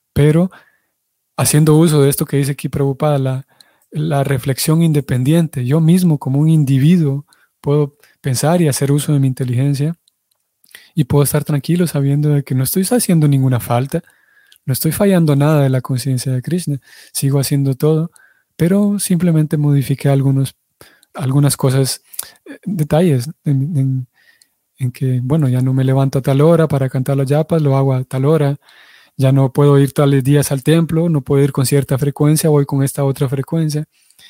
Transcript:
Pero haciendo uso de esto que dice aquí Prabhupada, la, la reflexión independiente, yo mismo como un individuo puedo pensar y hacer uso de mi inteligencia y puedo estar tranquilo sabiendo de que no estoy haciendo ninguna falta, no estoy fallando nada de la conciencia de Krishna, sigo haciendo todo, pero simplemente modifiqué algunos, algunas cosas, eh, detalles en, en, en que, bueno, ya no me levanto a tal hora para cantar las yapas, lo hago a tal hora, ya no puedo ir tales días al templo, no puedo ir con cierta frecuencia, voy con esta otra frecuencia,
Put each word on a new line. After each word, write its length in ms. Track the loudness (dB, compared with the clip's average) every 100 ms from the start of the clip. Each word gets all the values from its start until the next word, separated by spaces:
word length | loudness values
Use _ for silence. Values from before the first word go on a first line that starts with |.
| _
Pero 360 | 2 2 4 0 -4 _ _ _ _ _ _ _ -6
haciendo 400 | 0 2 4 4
uso 240 | 4 4
de 60 | 2
esto 160 | 0
que 140 | -4 -2
dice 140 | -2
aquí 180 | -4 -6
Prabhupada, 480 | -4 -4 -2 -2 0
la, 280 | -2 -4 -10 _ _ _ _
la 340 | -6 -4 -2
reflexión 580 | -2 -4 -4 -4 0 2
independiente, 840 | 2 0 -2 -2 0 0 0 -4 -2
yo 140 | 0
mismo 380 | 2 2 2 0
como 200 | -2 0
un 100 | 2
individuo 800 | 2 2 2 4 2 2 -2 -8 _ _ _
puedo 380 | -2 -2 -2 -6 _ _
pensar 400 | -6 -2 0 2
y 60 | 0
hacer 220 | 0 0
uso 220 | 0 0
de 80 | 0
mi 60 | 0
inteligencia 720 | -2 -4 -2 -2 -2 -4 -6 _ _ _ _ _ _ _ -20 _
y 100 | -4
puedo 200 | 0 0
estar 200 | 0 -2
tranquilo 420 | -4 -4 -2 -2 -2
sabiendo 440 | -2 -2 0 0
de 120 | -2
que 120 | -2
no 100 | -4
estoy 220 | -2 -2 -2
haciendo 380 | -2 0 2 2
ninguna 320 | 2 2 0
falta, 420 | -2 -2 -2 -6 -8 _ _ _ _ _
no 80 | -6
estoy 200 | -4 -4
fallando 440 | 0 2 2 2 2
nada 260 | 2 2
de 60 | 2
la 140 | 0
conciencia 500 | -2 -4 -2 -4 -4
de 80 | -6
Krishna, 400 | -4 -6 -4 -8 -10 -20 -14
sigo 260 | -4 -2 0
haciendo 360 | 0 0 0
todo, 360 | 0 0 0 -2 -10 _ _ _ -4
pero 420 | 0 2 0 -2
simplemente 580 | -2 0 2 0 0 0
modifiqué 520 | 2 2 0 -2 0
algunos, 460 | 2 2 0 -2 -8 _ _ -20 _ _
algunas 420 | -8 -2 0 0 0
cosas, 460 | 0 0 -2 -6 _ -16 -16 -20
eh, 140 | -20 -14
detalles 640 | -8 -6 -2 2 2 0 -2 -8
en, 320 | -2 -2 -2 -2
en, 300 | -2 -2 -8 _ _ _ _ _ _ _
en 140 | -8
que, 280 | -4 -4 -2
bueno, 260 | -2 0 0
ya 140 | 0
no 100 | 0
me 80 | 0
levanto 380 | 0 2 0 -2
a 20 |
tal 180 | 0 2
hora 280 | 4 4 2
para 200 | 0 -2
cantar 280 | -4 -2 -2
las 100 | 0
yapas, 340 | -2 0 0
lo 160 | 0 2
hago 180 | 0
a 100 | -2
tal 200 | -4 -2
hora, 320 | 0 2 0 -2 _ -20 -20 -20 _ -2
ya 160 | 2
no 200 | 4 2
puedo 260 | 2 4 4
ir 140 | 2
tales 300 | 2 2 2
días 300 | 2 0 0
al 100 | -2
templo, 460 | 0 0 2 0 0
no 140 | -2
puedo 200 | 0 0
ir 100 | 0
con 140 | 0 0
cierta 320 | 0 0 -2
frecuencia, 520 | -4 0 0 2 2
voy 140 | 0
con 180 | 0 -2
esta 220 | -2 -2
otra 240 | -4 -2 -4
frecuencia, 560 | -4 -4 -4 -4 -4 -10 _ _ _